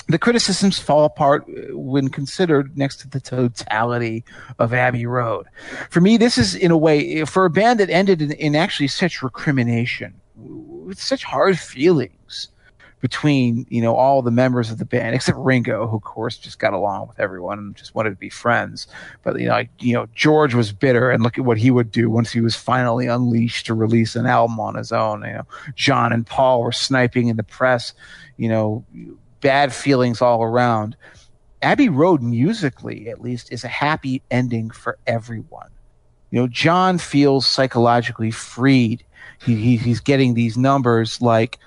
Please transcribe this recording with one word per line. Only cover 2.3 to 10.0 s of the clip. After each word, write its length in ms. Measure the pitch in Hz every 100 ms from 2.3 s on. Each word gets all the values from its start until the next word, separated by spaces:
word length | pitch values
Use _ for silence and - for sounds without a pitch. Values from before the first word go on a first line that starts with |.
| - 185 139 139 147
next 200 | 139 -
to 120 | 135
the 120 | 135
totality 1040 | - 127 123 117 - 107 120 120 117 113 - - - 127
of 160 | 117
Abbey 320 | 123 123 123 117
Road. 400 | 123 120 98 - - - - -
For 120 | 175
me, 160 | 185 226
this 200 | 240 -
is, 200 | 120 180
in 160 | 180
a 40 | 165
way, 480 | 160 151 143 151 156
for 180 | 190
a 60 | 185
band 280 | 160 226 240
that 120 | 190
ended 300 | 160 196 175
in, 120 | 147
in 240 | 147 151 147
actually 320 | 185 - 139
such 340 | - 185 -
recrimination, 920 | 131 - - 160 120 117 120 -